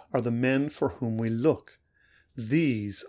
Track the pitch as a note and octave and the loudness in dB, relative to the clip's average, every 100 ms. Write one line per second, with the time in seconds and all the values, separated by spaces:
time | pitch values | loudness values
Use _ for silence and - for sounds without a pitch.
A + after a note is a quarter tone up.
0 | - C3 A#2 A#2 B2+ C3+ D3 - C3+ - | -4 -2 0 0 2 2 0 -2 -4 -2
1 | A#2+ A2+ A2+ A2+ D3 B2+ - - _ _ | -4 -2 -2 2 2 2 -4 -20 _ _
2 | _ _ _ - A2 D3 D#3 A2+ G#2 G2 | _ _ _ -12 0 2 2 0 -2 -6